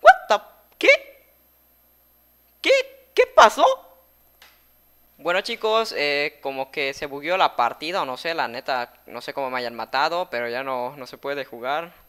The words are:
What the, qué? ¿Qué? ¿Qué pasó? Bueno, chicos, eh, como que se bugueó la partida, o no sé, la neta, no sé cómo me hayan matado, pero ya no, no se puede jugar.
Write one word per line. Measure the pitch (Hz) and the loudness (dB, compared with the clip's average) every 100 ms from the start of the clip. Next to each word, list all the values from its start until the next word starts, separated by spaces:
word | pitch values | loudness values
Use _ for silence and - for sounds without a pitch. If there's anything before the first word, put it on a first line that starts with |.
What | 622 740 - | 8 6 4
the, | 208 - _ _ _ | -2 -2 _ _ _
qué? | - 571 - - _ _ _ _ _ _ _ _ _ _ _ _ _ _ | 4 4 2 -20 _ _ _ _ _ _ _ _ _ _ _ _ _ _
¿Qué? | 311 539 523 - _ | 2 2 2 -12 _
¿Qué | - 508 | 0 4
pasó? | - 226 - 339 523 - _ _ _ _ _ - _ _ _ _ _ _ _ | 8 8 8 2 2 -8 _ _ _ _ _ -20 _ _ _ _ _ _ _
Bueno, | 151 180 | -4 -2
chicos, | 208 226 220 220 220 - | -4 -6 0 0 -2 -2
eh, | 147 143 147 - | -2 0 -2 -6
como | 139 135 135 | -10 -8 -8
que | - 139 | -6 -6
se | 139 147 | -6 -10
bugueó | 139 147 185 | -10 -4 0
la | 160 | 0
partida, | - 117 127 151 185 | 2 -2 -2 -8 -6
o | |
no | 147 127 | -6 -6
sé, | 170 | -8
la | 165 123 | -4 -6
neta, | 117 - 131 120 _ - | -6 -6 -6 -6 _ -18
no | 117 | -16
sé | - | -12
cómo | 143 135 | -8 -6
me | 127 | -6
hayan | 120 | -8
matado, | 117 113 - 151 170 180 | -10 -8 -2 -2 -2 -6
pero | 120 120 | -6 -6
ya | 120 | -6
no, | 135 131 123 143 | -6 -6 -6 -10
no | 127 | -16
se | 131 | -12
puede | 135 143 | -8 -8
jugar. | 131 120 123 147 170 - | -8 -10 -6 -6 -6 -16